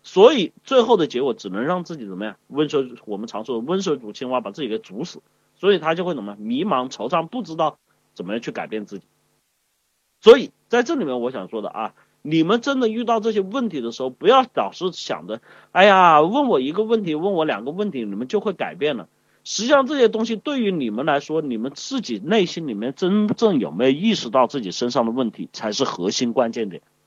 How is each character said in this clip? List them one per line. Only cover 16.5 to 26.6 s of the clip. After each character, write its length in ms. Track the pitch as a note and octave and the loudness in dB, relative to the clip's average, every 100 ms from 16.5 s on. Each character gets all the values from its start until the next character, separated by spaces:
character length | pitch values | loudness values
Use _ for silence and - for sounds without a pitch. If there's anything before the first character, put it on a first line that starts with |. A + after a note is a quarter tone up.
| D#3+ | 2
一 100 | C3 | 0
个 120 | F3+ | -4
问 200 | A3 A3+ | 0 -2
题， 120 | F3+ D3+ | 0 -2
问 180 | F#3+ | -2
我 100 | F#3 | 0
两 220 | D#3 G#2 A#2+ | -2 -2 -6
个 60 | |
问 200 | F3 G#3 | -6 -6
题， 140 | C3+ G#2+ | -6 -8
你 100 | G2 | -8
们 140 | B2+ | -4
就 100 | G#3 | -2
会 140 | - | -4
改 200 | F2+ F#2+ | -6 -8
变 220 | E2+ D3 B2 | -4 -4 -4
了。 140 | E2 _ _ _ - | -10 _ _ _ -10
实 140 | - | -6
际 80 | A#3 | 4
上 160 | C#4+ C4 | 4 4
这 140 | D4 | 4
些 100 | A3+ | 2
东 160 | A3 A3+ | 2 -4
西 100 | A3 | -4
对 240 | - C#4 | -4 -2
于 100 | G#3 | 0
你 180 | F3+ A#2+ | 0 -4
们 160 | G#2 D#3 | -2 0
来 140 | C#3+ | -2
说， 200 | - D#3 | 0 -4
你 160 | D3 A2+ | -4 -6
们 160 | B2+ - | -6 -10
自 260 | - C4+ | -8 -8
己 160 | - G#2+ | -6 -8
内 300 | B2+ G#3+ F3 | 0 0 0
心 180 | - D#3 | -4 -8
里 80 | |
面 220 | G2+ A#2+ - | -6 -6 -2
真 320 | F#3 G#3 G#3 | 0 2 0
正 320 | - A3 D#3 | 2 2 2
有 100 | F2 | -2
没 160 | E2 B2+ | 0 2
有 60 | |
意 240 | C#3+ A3 F#3+ | 2 0 0
识 160 | A#2+ | 0
到 160 | C3 A#2+ | 2 2
自 120 | C#3+ | 0
己 120 | G2 | -6
身 180 | - B2 | -4 -2
上 160 | B2+ A2+ | 0 0
的 60 | |
问 180 | A#2+ A#2 | 0 -4
题， 200 | - - | -4 -14
才 180 | - A2 | -8 -8
是 120 | G#2 | -2
核 260 | C3 - F2+ | -4 -2 -4
心 240 | - B2 | -2 -2
关 180 | A#2 A#2 | 0 -2
键 160 | A#2 | -2